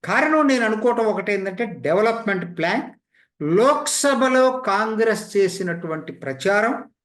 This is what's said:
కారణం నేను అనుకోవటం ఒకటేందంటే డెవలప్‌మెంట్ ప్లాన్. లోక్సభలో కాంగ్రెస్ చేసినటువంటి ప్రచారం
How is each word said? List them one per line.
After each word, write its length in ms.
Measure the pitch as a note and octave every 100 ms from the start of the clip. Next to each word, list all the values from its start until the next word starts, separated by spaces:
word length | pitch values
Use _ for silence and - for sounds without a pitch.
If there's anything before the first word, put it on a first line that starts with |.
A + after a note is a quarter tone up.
| -
కారణం 420 | A3 D4+ D#4 D4
నేను 180 | B3+ A3+
అనుకోవటం 400 | A3 A#3+ A#3 A3
ఒకటేందంటే 600 | G3 F#3+ G3+ F#3+ F#3+ A#3
డెవలప్‌మెంట్ 920 | - C#3+ F3 A3 A3+ G#3 G3 E3+ F3
ప్లాన్. 240 | E3 A3 - - _ _ _ _
లోక్సభలో 1080 | D3 F3 B3+ D4 D4 - C#4+ C4 C4 B3+ B3+
కాంగ్రెస్ 880 | B3+ - G3 A3 A3 A3+ G#3 - G3+
చేసినటువంటి 720 | F#3+ F3 F3+ E3+ E3+ D#3 D#3
ప్రచారం 720 | - C#3+ C3 F#3+ G#3 A3 D4 - _